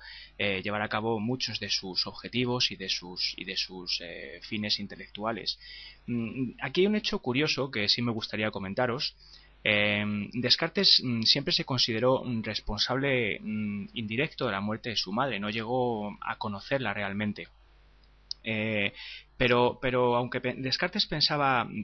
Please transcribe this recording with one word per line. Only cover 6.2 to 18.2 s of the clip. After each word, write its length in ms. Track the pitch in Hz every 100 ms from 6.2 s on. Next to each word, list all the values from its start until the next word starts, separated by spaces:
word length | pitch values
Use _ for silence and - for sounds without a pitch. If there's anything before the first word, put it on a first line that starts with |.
| 113 127 123 -
aquí 200 | 135 151
hay 60 | 196
un 80 | 214
hecho 220 | - 202
curioso 540 | - 123 151 - 135
que 180 | 117 104
sí 140 | -
me 80 | 120
gustaría 400 | 110 - 107 107
comentaros. 640 | 104 95 98 123 123 - - - - - -
Eh, 420 | - 107 104 104 104 104 101
Descartes, 680 | 123 120 - 165 - 190 -
mm, 200 | 127 117
siempre 280 | 113 147 139
se 140 | 135 160
consideró, 580 | 127 - 110 127 131
mm, 200 | 123 117
responsable, 960 | 110 104 - 107 - 127 139 127 110 -
mm, 460 | 107 107 107 101 98 120
indirecto 500 | 107 113 156 - 135
de 60 |
la 100 | 95
muerte 280 | 104 110 123
de 80 | 104
su 140 | -
madre, 280 | 104 139 104
no 100 | 104
llegó 640 | 113 110 127 123 110 104 -
a 160 | - 117
conocerla 560 | 107 101 - 139 117
realmente. 540 | 101 101 98 104 98 85 - - - - - - -